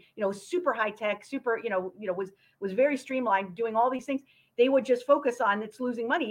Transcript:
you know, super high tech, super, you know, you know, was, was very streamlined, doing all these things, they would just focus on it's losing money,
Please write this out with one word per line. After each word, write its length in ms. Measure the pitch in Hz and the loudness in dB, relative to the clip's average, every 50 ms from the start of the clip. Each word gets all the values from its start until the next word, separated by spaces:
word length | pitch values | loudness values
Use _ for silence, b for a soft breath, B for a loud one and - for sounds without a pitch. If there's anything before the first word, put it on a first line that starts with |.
| b b b | b b b
you 80 | - 214 | -4 -2
know, 80 | 196 | -2
super 400 | 196 196 - - - 359 359 294 | -2 -4 -6 -4 -4 0 0 0
high 200 | 233 233 220 214 | 0 0 -2 -4
tech, 340 | 202 - 220 208 202 202 - | -4 -4 -4 -4 -4 -4 -6
super, 340 | - - 269 262 247 226 220 | -8 -8 -4 -2 -2 -2 -2
you 80 | - 233 | -2 -2
know, 220 | 202 185 185 185 180 202 | -2 -2 -4 -4 -8 -8
you 80 | 214 190 | -6 -6
know, 60 | 180 | -4
was, 180 | 180 196 185 b b b b b b | -4 -6 -8 b b b b b b
was 100 | 208 196 | -8 -4
very 240 | 190 214 262 294 285 | 0 2 2 2 2
streamlined, 580 | 262 - - 262 262 254 220 196 196 196 185 175 | 0 -4 -4 -4 -2 0 2 2 0 0 -2 -6
doing 220 | 196 226 226 220 | -4 -4 -2 2
all 140 | 220 233 254 | 2 2 2
these 160 | 262 254 - | 0 -2 -4
things, 160 | - 277 269 b b b b b b _ - | -4 -4 -4 b b b b b b _ 2
they 120 | 240 262 | 4 6
would 140 | 269 269 - | 4 4 4
just 220 | 262 247 240 247 | 4 2 2 4
focus 340 | - 285 302 - 254 233 - | 4 4 4 4 2 0 2
on 220 | 247 208 202 208 | 2 2 2 0
it's 180 | 220 220 - - | -2 -6 -8 -6
losing 280 | 254 247 240 220 233 226 | -6 -4 -4 -4 -2 0
money, 180 | 285 339 294 214 | 0 0 0 -2